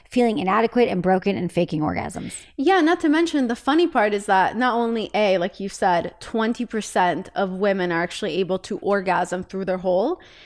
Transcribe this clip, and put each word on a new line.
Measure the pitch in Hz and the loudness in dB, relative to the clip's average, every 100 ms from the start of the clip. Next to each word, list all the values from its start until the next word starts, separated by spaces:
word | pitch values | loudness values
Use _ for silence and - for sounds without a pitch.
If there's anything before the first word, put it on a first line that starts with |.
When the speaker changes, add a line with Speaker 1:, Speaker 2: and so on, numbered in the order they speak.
| - | -4
Speaker 1:
feeling | 247 240 196 | 2 2 2
inadequate | 185 214 226 247 233 | 0 2 2 2 2
and | 185 | 2
broken | 180 185 196 196 | 2 2 2 -2
and | 175 | -2
faking | - 175 156 | -2 -2 0
orgasms. | 151 - - - - - - - | -2 -2 -6 -8 -12 -14 -16 -2
Speaker 2:
Yeah, | 277 381 | 2 4
not | 311 349 | 4 2
to | 330 | 2
mention | 302 330 294 247 | 2 2 0 0
the | 240 | -2
funny | - 285 339 | 0 2 2
part | 269 214 202 | 2 2 0
is | 208 | 2
that | 190 175 220 | 2 2 2
not | 254 | 0
only | 233 233 233 202 | 2 0 -2 -2
A, | 196 208 185 | 0 2 2
like | 175 - | 0 -6
you | 196 | -10
said, | - 196 175 - - | -2 0 2 -2 -10
twenty | - 226 220 240 240 | -6 -2 -2 -2 -4
percent | 220 - 214 180 156 185 - | -6 -4 0 0 0 -4 -4
of | 196 | -4
women | 185 202 196 180 | 0 0 0 0
are | 170 | -2
actually | 175 - 202 156 | -4 -4 -6 -2
able | 180 185 | -2 -4
to | - 196 | -6 -6
orgasm | - 202 190 175 185 185 | -2 -2 0 -2 -2 -6
through | 180 190 190 | -8 -8 -4
their | 185 | -4
hole, | 185 180 240 359 - - | 0 0 0 -4 -10 -20